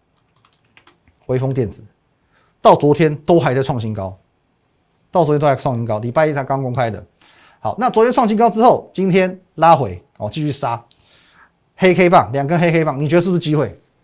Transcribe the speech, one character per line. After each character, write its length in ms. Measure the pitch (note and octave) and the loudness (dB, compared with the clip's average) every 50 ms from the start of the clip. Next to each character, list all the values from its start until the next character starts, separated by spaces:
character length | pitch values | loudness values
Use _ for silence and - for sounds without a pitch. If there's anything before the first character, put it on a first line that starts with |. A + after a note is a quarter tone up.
| _ _ _ _ _ _ _ _ _ _ _ _ _ _ _ _ _ _ _ _ _ _ _ _ _ | _ _ _ _ _ _ _ _ _ _ _ _ _ _ _ _ _ _ _ _ _ _ _ _ _
微 120 | - C3 B2+ | -6 -4 -4
风 160 | B2+ C3 C3+ | -4 -4 -4
电 160 | C3 A#2+ F#2+ | -4 -4 -6
子 140 | - - A2 - _ _ _ _ _ _ _ _ _ _ _ _ _ _ | -6 -14 -20 -20 _ _ _ _ _ _ _ _ _ _ _ _ _ _
到 120 | - A3+ F#3 | 4 4 4
昨 200 | - - D3 D3 | 4 4 2 2
天 200 | - E3+ D#3 D3+ - - | 2 2 0 -2 -4 -2
都 120 | - F3 E3+ | 2 2 2
还 160 | C3 D3 B2+ | 2 0 -2
在 80 | C3+ | -2
创 160 | C3 - D3+ B2 | -2 -2 -4 -6
新 160 | A2 A2 G#2+ | -6 -6 -8
高， 240 | G#2 F#2+ F#2 F#2+ - _ _ _ _ _ _ _ _ _ _ _ _ _ _ _ _ _ _ | -8 -10 -10 -12 -16 _ _ _ _ _ _ _ _ _ _ _ _ _ _ _ _ _ _
到 140 | - F#3 E3 | -2 -2 0
昨 100 | C#3+ D3 | 0 0
天 40 | D3 | 0
都 40 | D3+ | 2
还 80 | D3 C3+ | 0 0
创 220 | A#2+ - D3+ B2+ | 0 -2 -4 -4
新 80 | A#2 A#2 | -4 -4
高， 160 | A2+ A2+ G#2+ | -4 -6 -6
礼 100 | G#2+ A#2 | -6 -4
拜 180 | A2+ D#3+ D#3 D#3 | -2 0 0 0
一 60 | D3 | 0
它 120 | C#3 C3+ | -4 -4
刚 180 | - C#3 C3+ C3+ | -4 -4 -4 -4
公 80 | B2+ | -6
开 180 | B2 B2 B2+ A#2 | -4 -4 -4 -4
的。 160 | G#2 F#2 F2+ _ _ _ _ _ _ _ _ _ _ _ | -4 -8 -14 _ _ _ _ _ _ _ _ _ _ _
好， 160 | - A2 - - | -8 -8 -6 -4
那 120 | B3 B3 | -4 -2
昨 160 | - A3 A3+ | 2 2 2
天 80 | B3 A#3+ | 2 2
创 120 | - A#3 | 2 0
新 120 | G3+ A3 G#3 | 0 2 2
高 120 | A#3 - | 2 0
之 120 | F3+ A3 A3+ | 2 2 4
后， 260 | B3 E3 - - - - | 4 4 2 0 -8 -6
今 160 | - F#3+ F#3+ | -4 -2 0
天 280 | E3+ F#3+ F#3 F#3 F#3 F#3 _ _ _ | 2 2 0 0 -4 -10 _ _ _
拉 200 | - D#3 E3 E3 | 0 4 4 4
回， 260 | C#3+ C3 G2+ F2+ F2 _ _ _ | 4 2 -4 -8 -12 _ _ _
哦， 140 | - A2 G#2 | -10 -10 -10
继 100 | - E3 | -8 -6
续 80 | D3+ D3 | -6 -6
杀， 320 | C3+ - - B2 A#2 A2 - _ _ _ _ _ _ _ _ _ _ _ _ _ _ _ _ _ _ | -6 -6 -6 -6 -6 -8 -10 _ _ _ _ _ _ _ _ _ _ _ _ _ _ _ _ _ _
黑 180 | - - F#3 F3 | 0 2 2 4
K 160 | E3+ F#3+ F3 | 4 4 4
棒， 220 | F3+ E3+ A#2+ G2 | 4 4 4 2
两 160 | A#2+ C#3 C#3 C#3 | -2 -4 -4 -2
根 100 | E3+ E3+ | -2 0
黑 140 | F3 E3+ | 0 2
K 140 | D#3+ E3 D#3+ | 2 0 0
棒， 120 | D#3 C#3 C3 | -2 -2 -4
你 120 | D3+ D3 | -2 0
觉 80 | D#3 F3 | 0 0
得 40 | |
是 80 | F3 F#3+ | 0 0
不 60 | F3+ | -2
是 40 | E3+ | -2
机 120 | - D#3 D3+ | -2 -2 -2
会？ 240 | D3 C#3 G2+ F2+ - _ _ _ _ | -2 -2 -4 -6 -12 _ _ _ _